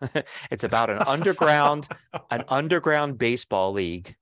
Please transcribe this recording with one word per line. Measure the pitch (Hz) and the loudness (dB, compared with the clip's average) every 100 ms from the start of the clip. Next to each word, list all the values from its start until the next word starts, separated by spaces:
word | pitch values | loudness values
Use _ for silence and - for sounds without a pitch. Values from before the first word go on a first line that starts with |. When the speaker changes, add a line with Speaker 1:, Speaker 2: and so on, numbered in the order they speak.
| 131 | -6
Speaker 1:
<laughs> | 151 - - - | -6 -6 -12 -10
It's | 107 | -6
about | 110 113 113 | 0 2 2
an | 104 117 | 0 0
underground, | 143 185 180 156 147 143 147 143 - _ | 0 0 2 4 6 4 2 -4 -16 _
Speaker 2:
<laughs> | 165 - | -12 -6
Speaker 1:
an | 117 - | -6 -2
underground | 135 156 175 156 151 147 120 | -2 2 0 2 2 0 0
baseball | 120 123 - 101 95 | 0 0 -2 -2 0
league, | 98 90 87 90 - | 0 -4 -6 -12 -20